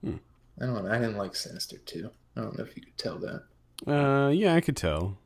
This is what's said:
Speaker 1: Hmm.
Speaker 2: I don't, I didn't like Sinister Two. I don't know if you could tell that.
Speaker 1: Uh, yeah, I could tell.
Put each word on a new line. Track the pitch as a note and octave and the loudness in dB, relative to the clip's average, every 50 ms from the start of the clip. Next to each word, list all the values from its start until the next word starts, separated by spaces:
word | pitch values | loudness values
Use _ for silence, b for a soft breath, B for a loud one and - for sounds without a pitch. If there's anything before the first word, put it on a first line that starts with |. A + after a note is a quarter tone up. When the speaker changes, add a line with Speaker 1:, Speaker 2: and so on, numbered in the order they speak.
Speaker 1:
Hmm. | - - - - - _ _ _ _ _ _ - | -6 -6 -6 -6 -10 _ _ _ _ _ _ -6
Speaker 2:
I | B2 | -4
don't, | B2+ B2 G#2+ F#2 | -2 -2 -2 0
I | F#2+ A2 | 0 0
didn't | A#2+ A#2+ A2+ G#2+ | 2 2 0 0
like | G#2 G2 F#2 - | -2 -4 -4 -6
Sinister | - - - - F#3 - - - - | -8 -10 -10 -8 -8 -10 -10 -10 -16
Two. | _ - - - - - - _ _ _ _ | _ -12 -10 -10 -10 -10 -14 _ _ _ _
I | A#2+ | -8
don't | A2 G#2+ - | -8 -6 -6
know | - - | -8 -8
if | - - | -10 -10
you | - - | -18 -20
could | - _ | -14 _
tell | - - - - - | -8 -8 -6 -6 -6
that. | - - - - - _ _ _ _ _ _ - - D3 | -8 -8 -8 -10 -12 _ _ _ _ _ _ -8 -2 0
Speaker 1:
Uh, | D3 D3 C#3+ C#3 C#3 C#3 C#3 C#3 | 2 4 4 6 6 6 6 4
yeah, | D3 F#3 G#3+ F#3 E3 | 4 4 6 6 6
I | E3+ | 6
could | - - C3+ | 4 4 -2
tell. | - - E2 D2+ D#2 F2+ G2 G2 - _ | 0 0 0 2 2 0 -2 -4 -6 _